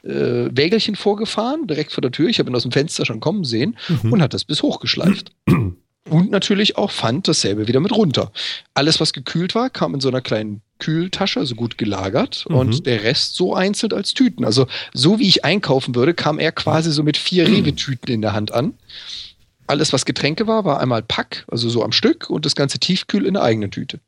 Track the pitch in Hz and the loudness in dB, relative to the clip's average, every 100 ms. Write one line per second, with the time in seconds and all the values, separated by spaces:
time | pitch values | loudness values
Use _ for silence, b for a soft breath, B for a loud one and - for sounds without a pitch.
0 | - 139 131 120 123 127 156 214 - 208 | -6 -2 0 0 0 0 2 2 0 -2
1 | 208 202 214 - 226 302 269 147 156 - | -2 0 -2 -2 -2 -2 -4 -4 -4 -2
2 | 139 123 170 226 - 123 123 127 151 - | -4 0 0 2 0 0 0 0 -2 -2
3 | - 113 151 202 151 113 156 - - 151 | -4 -2 -2 -2 -2 0 0 -4 -2 0
4 | 110 226 139 98 - 147 294 - - - | 4 4 4 0 -4 -2 0 -2 -4 0
5 | 180 202 - _ - 170 101 90 _ _ | 2 2 -2 _ 2 2 2 -4 _ _
6 | - 160 185 196 - 196 208 - 202 - | 0 2 4 2 2 2 2 0 -2 -2
7 | 117 131 190 156 101 104 107 123 180 214 | -2 0 0 0 0 -2 2 2 2 2
8 | 202 117 - B B B B - 147 160 | 2 2 -2 B B B B -2 0 2
9 | 156 - 127 165 180 226 254 - 160 147 | 0 -4 -6 -2 -2 0 -2 -2 -2 0
10 | 135 127 123 113 107 104 _ _ - 160 | 0 -2 -2 -4 -4 -8 _ _ -4 -2
11 | 180 - 196 - 151 113 117 - 107 98 | -2 -2 -2 -2 -4 -4 -6 -4 -4 -2
12 | 95 117 254 - - 147 127 123 170 117 | -2 -2 -2 -6 0 2 2 0 0 0
13 | 107 151 - - 180 - 190 208 220 202 | 2 0 -2 0 0 2 0 0 -2 -2
14 | 202 - 254 - 120 110 131 B B 127 | -4 2 2 2 0 2 2 B B 2
15 | 147 214 196 170 135 196 - 135 131 123 | 4 4 4 2 4 0 2 0 2 2
16 | 139 170 - 151 156 - - 156 165 147 | 2 2 0 0 -2 0 0 2 2 2
17 | 151 147 - 180 165 - 160 - - 127 | 0 0 0 2 4 4 2 -2 -6 -6
18 | - 117 107 104 107 - 160 - B B | -2 -2 0 -2 -2 0 -2 -4 B B
19 | B B B B _ _ - 147 156 135 | B B B B _ _ -2 0 2 0
20 | - 127 139 160 220 220 190 139 139 117 | -2 -2 -2 0 0 0 2 0 2 0
21 | 107 - 240 - - 113 117 117 107 - | -2 -6 -6 -10 -8 -4 -2 0 0 2
22 | 226 330 - - 151 - 139 - - 185 | 2 0 -4 -4 -2 -2 -2 -2 -2 -2
23 | - 208 196 190 - 113 101 - - - | 0 -2 0 2 2 2 -2 -6 -10 -12